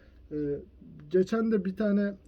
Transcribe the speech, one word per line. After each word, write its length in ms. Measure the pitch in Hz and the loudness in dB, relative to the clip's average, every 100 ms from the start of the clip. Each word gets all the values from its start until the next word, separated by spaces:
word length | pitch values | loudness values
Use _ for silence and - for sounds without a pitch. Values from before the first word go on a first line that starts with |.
| - - - | -20 -20 -10
Ee, 40 | 151 143 143 - - - 156 147 | -6 -4 -6 -10 -20 -20 -20 0
geçen 420 | 185 185 226 226 | 2 4 2 2
de 140 | 214 190 | 0 0
bir 100 | 185 | -2
tane 420 | 214 202 202 196 | 2 2 0 -4